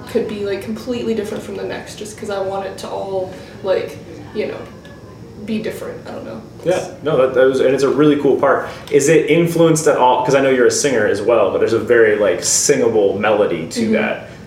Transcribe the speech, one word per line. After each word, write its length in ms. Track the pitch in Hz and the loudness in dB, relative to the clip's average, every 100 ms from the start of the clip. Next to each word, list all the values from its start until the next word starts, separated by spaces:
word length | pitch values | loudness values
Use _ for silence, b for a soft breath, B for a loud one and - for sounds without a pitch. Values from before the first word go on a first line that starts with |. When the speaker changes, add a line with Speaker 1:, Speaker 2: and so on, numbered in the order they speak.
| - | -6
Speaker 1:
could 200 | 233 - | -4 -4
be, 160 | 208 | -6
like, 180 | 202 196 | -6 -6
completely 520 | 226 214 254 240 226 | -8 -10 -6 -6 -4
different 280 | 214 202 214 | -4 -4 -8
from 140 | - 196 | -10 -10
the 80 | |
next, 320 | 190 - - - | -8 -10 -12 -14
just 220 | 214 - | -14 -12
'cause 100 | 214 | -8
I 120 | 196 | -6
want 240 | 190 196 190 | -4 -6 -8
it 100 | 190 | -10
to 100 | 220 | -10
all, 440 | 196 196 190 180 B B B | -10 -6 -6 -6 B B B
like, 340 | 190 170 - - - - - | -2 -2 -2 -12 -16 -18 -12
you 120 | 220 - | -8 -8
know, 100 | - - - - - - - - - | -8 -14 -18 -20 -20 -20 -20 -20 -16
be 180 | 214 214 | -8 -6
different. 420 | 180 - - - 117 | -6 -10 -12 -14 -14
I 20 | |
don't 140 | 113 | -14
know. 180 | 117 113 - - | -14 -14 -16 -8
Speaker 2:
Yeah, 260 | 156 180 - - | -2 -2 -4 -8
no, 120 | 147 135 | -2 2
that, 160 | 131 | 2
that 120 | 123 131 | 4 4
was, 140 | 131 | 4
and 120 | 131 | 2
it's 120 | 135 | 2
a 40 | 135 | 2
really 320 | 123 151 139 | 4 4 4
cool 160 | 139 123 | 2 2
part. 320 | 139 - B B B | 2 0 B B B
Is 180 | 143 139 | 2 4
it 220 | 156 - | 4 4
influenced 560 | 165 170 160 165 156 151 | 2 2 4 4 4 2
at 100 | 120 | 4
all? 280 | 127 127 | 4 2
'Cause 100 | 139 | 2
I 60 | 135 | 2
know 100 | 135 | 4
you're 160 | 127 113 | 4 4
a 40 | |
singer 340 | - 143 120 104 | 2 0 2 0
as 160 | 98 | 0
well, 300 | 104 113 95 | 2 4 4
but 60 | 98 | 2
there's 140 | 110 | 0
a 60 | 110 | 0
very, 380 | 113 117 110 104 | 2 4 6 4
like, 260 | 101 110 | 2 0
singable 760 | - - - 135 120 107 98 98 | 0 0 2 2 2 2 2 2
melody 520 | 107 104 92 85 82 | 0 2 2 -2 -6
to 120 | 240 | -4
Speaker 1:
Mm-hmm. 100 | - | 0
Speaker 2:
that. 360 | 107 - - - B | 0 -2 -6 -10 B